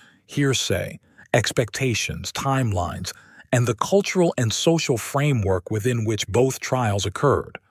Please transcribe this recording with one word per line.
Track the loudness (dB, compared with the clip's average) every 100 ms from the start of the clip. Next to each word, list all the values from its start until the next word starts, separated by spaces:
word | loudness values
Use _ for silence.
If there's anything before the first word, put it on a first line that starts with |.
| -20 _ _
hearsay, | -2 0 0 0 -2 -4 -10 -18 _ 0
expectations, | 0 2 0 -2 -2 -2 -2 -4 -6 -8
timelines, | -6 -2 0 0 0 -2 -6 -10 -12 -20 -20 -2
and | 0 2
the | 0
cultural | 2 2 2 2 0 2
and | -2
social | 2 2 2 2 -2
framework | -2 0 2 2 2 0 0
within | -4 -2 -2
which | -2 -2 0
both | 2 2 2
trials | -2 0 2 0 -2
occurred. | 0 2 2 0 -12 -20